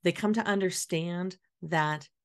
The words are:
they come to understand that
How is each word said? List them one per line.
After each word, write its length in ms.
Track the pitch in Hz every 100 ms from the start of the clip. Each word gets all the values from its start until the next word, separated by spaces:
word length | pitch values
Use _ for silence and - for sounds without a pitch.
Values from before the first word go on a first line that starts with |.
they 80 | 262
come 220 | 247 214
to 120 | 214 208
understand 920 | 202 190 185 - 165 170 175 185 180 _ _
that 480 | 165 165 151 151 - _